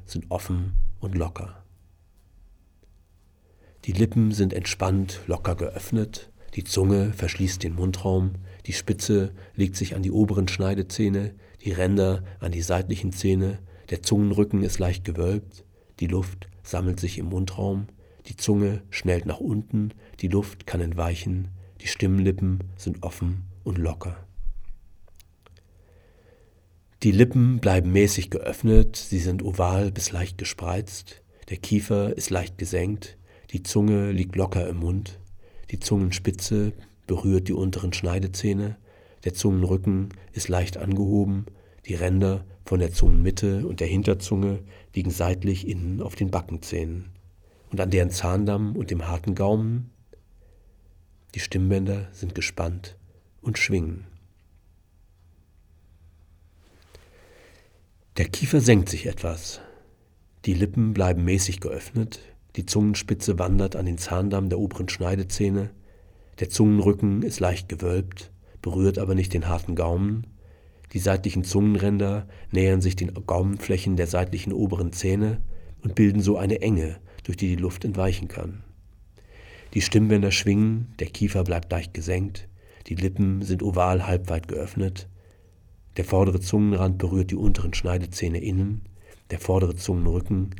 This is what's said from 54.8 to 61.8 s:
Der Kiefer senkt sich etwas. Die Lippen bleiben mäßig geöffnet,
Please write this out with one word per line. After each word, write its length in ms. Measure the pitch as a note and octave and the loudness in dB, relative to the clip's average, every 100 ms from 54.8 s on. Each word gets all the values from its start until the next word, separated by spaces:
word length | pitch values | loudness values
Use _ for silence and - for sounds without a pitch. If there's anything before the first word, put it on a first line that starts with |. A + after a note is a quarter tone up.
| _ _ _ _ _ _ _ _ _ _ _ - - - _ - _ _ _ _ - - - - - - - - _ _ _ _ _ - | _ _ _ _ _ _ _ _ _ _ _ -20 -20 -20 _ -20 _ _ _ _ -20 -20 -20 -20 -20 -20 -20 -20 _ _ _ _ _ -4
Der 100 | F2 | -2
Kiefer 340 | - - D3+ | -2 0 4
senkt 280 | A#2 G#2+ F2 | 6 6 4
sich 180 | D#2+ - | -4 -8
etwas. 540 | - E2+ E2 - - - - - _ _ _ _ _ | -6 -6 -6 -10 -14 -16 -20 -20 _ _ _ _ _
Die 100 | - | -2
Lippen 400 | F2+ G2 F#2+ A2 | 0 0 2 0
bleiben 300 | G2+ F#2 E2+ | 2 2 2
mäßig 360 | F2 F#2+ F#2+ F#2 | 2 2 0 -4
geöffnet, 600 | - C#2+ | -6 -8